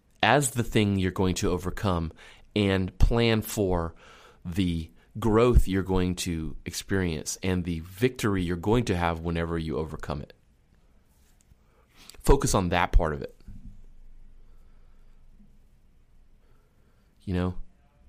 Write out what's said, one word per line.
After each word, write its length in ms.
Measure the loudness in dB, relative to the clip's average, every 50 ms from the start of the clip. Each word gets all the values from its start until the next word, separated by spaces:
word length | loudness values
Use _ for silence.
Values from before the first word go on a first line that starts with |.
| _ _ _ _
as 300 | 2 4 4 4 2 0
the 120 | -2 -4 -2
thing 320 | 0 2 2 2 2 2
you're 140 | 2 0 0
going 240 | 0 0 0 0 0
to 160 | 0 -2 -2
overcome 600 | -2 -2 -4 -6 -6 -2 -2 0 0 0 -2 -4 -8 -14 -20 -20 -20 -20 -14 -6 -2
and 400 | 0 0 2 2 0 -2 -2 0 2
plan 440 | 2 4 4 4 2 2 2 0
for 520 | -2 -2 -2 -2 0 0 0 0 -2 -4 -8 -12 -20 -20 -20 -20 -20 -20 -20 -14 -12
the 440 | -6 -2 -2 0 0 -2 -4 -6 -10 -14 -20 -20 _ -8 -4
growth 480 | 0 2 4 6 6 8 8 6 6
you're 160 | 6 2 0
going 320 | 0 0 0 2 2 0 -2
to 420 | -4 -4 -4 -4 -4 -6 -8 -10 -10 -10
experience 760 | -10 -10 -10 -6 -2 -2 0 0 0 -2 -4 -6 -8 -10 -6
and 220 | -4 -2 -2 -2 -2
the 160 | -4 -4 -6
victory 600 | -8 -12 -2 0 0 0 0 0 -2 0 0 0
you're 160 | 0 -2 -4
going 280 | -2 0 2 2 2 2
to 120 | 0 0
have 220 | 0 0 -2 -2 -4
whenever 400 | -4 -4 -4 -2 -4 -4 -4 -4
you 180 | -4 -4 -6
overcome 440 | -6 -6 -8 -10 -10 -8 -8 -8 -8
it. 120 | -10 -14 -18 _ _ _ _ _ _ _ _ _ _ _ _ _ _ _ _ _ _ _ _ _ _ _ _ _ _ _ _ _ _ _ _ -20 -20 -20 -20 0
Focus 340 | 4 4 4 6 4 2 2
on 140 | 2 2 2
that 240 | 2 2 4 4
part 200 | 4 4 4 2
of 100 | -2 -4
it. 120 | -8 -12 -16 -18 -20 -18 -18 -16 -18 -18 -18 -20 -20 -20 -20 -20 -20 -20 -20 -20 -20 -20 -20 -20 -20 -20 -20 -20 -20 -20 -20 -20 -20 -20 -20 -20 -20 -20 -20 -20 -20 -20 -20 -20 -20 -20 -20 -20 -20 _ _ _ _ _ _ _ _ _ _ -20 -20 _ _ _ _ _ -20 _ _ _ _ _ _ _ _ _ _ _ _ _ _
You 100 | -4 -2
know, 200 | -2 -2 -2 -4 -6 -10 -10 _ _ _ _ _ _ -20